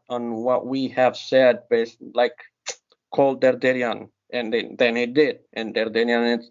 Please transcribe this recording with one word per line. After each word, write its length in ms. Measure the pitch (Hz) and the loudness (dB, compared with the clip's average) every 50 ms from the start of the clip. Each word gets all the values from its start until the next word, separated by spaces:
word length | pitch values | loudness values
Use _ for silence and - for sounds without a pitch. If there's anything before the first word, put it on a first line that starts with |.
| _ - | _ -8
on 260 | 123 120 120 117 113 | -8 -6 -6 -6 -6
what 320 | 110 117 127 127 - - | -4 -2 0 0 0 -2
we 220 | 123 135 135 131 127 | -4 -4 -4 -4 -4
have 280 | 127 131 127 123 - | 0 2 2 2 0
said, 460 | - - - 135 131 131 123 117 107 - - | -2 -4 0 4 4 6 4 4 2 0 0
based, 280 | 120 117 113 117 - - - 120 - | 0 0 0 -2 -6 -16 -18 -6 -2
like, 200 | 120 123 117 - - - - _ _ - - - - _ _ _ _ _ - | 0 0 0 -2 -8 -20 -20 _ _ -14 -14 -14 -14 _ _ _ _ _ -6
call 260 | - - 139 139 131 | 0 2 2 2 2
Derderian, 720 | 120 131 131 123 123 127 127 127 127 123 117 104 107 104 - _ _ _ - | 2 2 2 2 2 0 0 0 0 -2 -4 -4 -6 -10 -18 _ _ _ -10
and 200 | - 123 113 110 | -8 -6 -4 -2
then, 240 | 120 113 92 - - - | -2 -4 -4 -4 -2 0
then 160 | 127 120 117 | 2 2 2
he 120 | 120 120 | 0 -2
did, 340 | 120 123 147 151 131 - - _ _ | 0 2 2 2 2 0 -6 _ _
and 220 | - 117 110 107 - | -10 -8 -8 -4 -2
Derderian 580 | 113 113 113 107 113 117 120 120 117 117 120 | -2 -2 -2 0 0 0 2 2 2 2 0
en-, 180 | 120 117 117 - | 0 -2 -4 -4